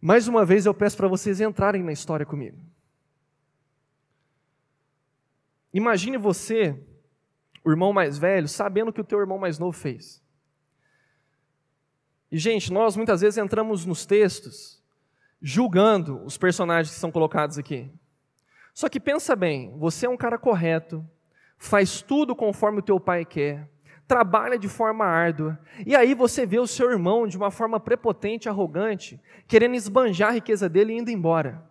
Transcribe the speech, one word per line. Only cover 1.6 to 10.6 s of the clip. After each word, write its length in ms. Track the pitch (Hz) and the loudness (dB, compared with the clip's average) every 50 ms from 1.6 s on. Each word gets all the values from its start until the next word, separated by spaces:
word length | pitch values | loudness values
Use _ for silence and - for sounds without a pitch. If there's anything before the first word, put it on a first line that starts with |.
| 196 202 202 196 180 | 0 0 0 0 -2
na 100 | 170 151 | -4 -6
história 340 | 143 - - 165 156 147 | -8 -6 -6 -6 -6 -4
comigo. 320 | - 151 147 131 104 - - - - _ _ _ _ _ _ _ _ _ _ _ _ _ _ _ _ _ _ _ _ _ _ _ _ _ _ _ _ _ _ _ _ _ _ _ _ _ _ _ _ _ _ _ _ _ _ _ _ _ _ _ _ _ _ _ _ _ _ _ _ _ | -6 -8 -10 -10 -12 -14 -18 -20 -20 _ _ _ _ _ _ _ _ _ _ _ _ _ _ _ _ _ _ _ _ _ _ _ _ _ _ _ _ _ _ _ _ _ _ _ _ _ _ _ _ _ _ _ _ _ _ _ _ _ _ _ _ _ _ _ _ _ _ _ _ _
Imagine 440 | 185 214 240 226 185 170 226 269 | 0 2 2 2 2 0 -2 -4
você, 640 | 262 202 208 180 - - - 226 226 214 165 139 131 - - - _ _ _ _ _ _ _ _ _ _ _ _ - _ | -2 0 0 0 0 -2 -2 0 2 2 0 0 -6 -12 -20 -20 _ _ _ _ _ _ _ _ _ _ _ _ -6 _
o 80 | 160 | 0
irmão 220 | 156 160 180 196 202 | 2 4 4 2 2
mais 240 | 196 180 147 143 | 2 0 0 -2
velho, 320 | 143 147 180 196 190 160 147 | 0 0 2 2 2 0 -2
sabendo 400 | - - 214 202 190 196 220 226 | -4 -4 -4 -2 -2 -2 -2 -2
o 40 | 214 | -4
que 100 | - 208 | -8 -8
o 20 | |
teu 140 | - - 208 | -4 -2 -2
irmão 200 | 202 190 190 196 | -2 -2 -4 -4
mais 200 | 196 180 160 147 | -4 -6 -4 -4
novo 180 | 170 180 170 | -6 -6 -6
fez. 460 | - - 147 123 113 - - - _ _ _ _ _ _ _ _ _ | -6 -8 -10 -10 -10 -14 -20 -20 _ _ _ _ _ _ _ _ _